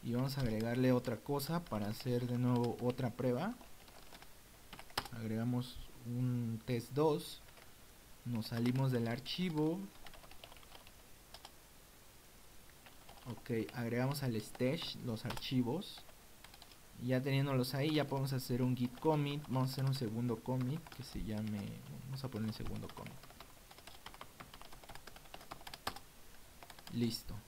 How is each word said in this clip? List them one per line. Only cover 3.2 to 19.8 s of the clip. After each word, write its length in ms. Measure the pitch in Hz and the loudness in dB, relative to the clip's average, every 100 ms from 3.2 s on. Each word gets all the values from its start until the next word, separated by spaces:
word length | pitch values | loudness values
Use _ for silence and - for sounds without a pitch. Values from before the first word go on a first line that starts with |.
| 127 123 185 247 - - - - - - - - - - - - - - - | 2 4 2 -2 -10 -16 -16 -16 -16 -14 -16 -18 -18 -20 -16 -14 -6 -6 -4
Agregamos 640 | 113 110 110 117 123 123 - - - 120 | -6 -2 2 2 2 0 -6 -10 -10 -4
un 540 | 120 127 123 117 113 | 2 2 2 2 -2
test 280 | - 123 110 | 0 -2 0
dos, 480 | 127 156 151 - - - - - - - - - - | 4 4 4 -2 -10 -14 -16 -18 -18 -18 -18 -18 -10
nos 240 | 120 117 110 | -2 0 0
salimos 420 | 117 120 127 135 | 2 4 6 4
del 160 | 123 117 | 4 2
archivo, 720 | 120 127 - 180 151 151 175 196 - - - - - - - - - - - - - - - - - - - - - - - - - - - - - - - - - 131 | 0 -2 -2 0 4 2 2 -4 -10 -14 -14 -14 -14 -14 -16 -16 -16 -16 -18 -18 -18 -18 -18 -18 -18 -20 -20 -20 -20 -20 -20 -20 -20 -18 -18 -18 -18 -18 -18 -16 -14 -10
ok, 420 | 110 - 113 104 | -10 0 0 0
agregamos 500 | 127 117 113 127 147 | 0 0 2 2 2
al 160 | 131 110 | 0 0
stash 560 | - - 127 165 - - | -2 2 2 2 -2 -4
los 200 | 123 110 | -2 -2
archivos 800 | 120 117 - 127 120 156 208 - - - - - - - - - - - | -2 -4 2 4 4 2 -2 -10 -14 -18 -18 -18 -18 -18 -18 -18 -18 -6
y 80 | 120 | 2
ya 140 | 127 | 2
teniéndolos 520 | 139 135 139 135 127 | 4 4 6 4 4
ahí 200 | 139 151 | 2 4
ya 140 | 151 135 | 4 4
podemos 240 | 139 135 | 2 2
hacer 280 | 135 - 123 | 0 2 4
un 140 | 127 123 | 4 4
git 220 | 123 - | 2 2
commit. 420 | 160 151 143 147 147 | 4 6 4 0 0
Vamos 220 | 127 131 | 2 2
a 20 | |
hacer 120 | 135 | 4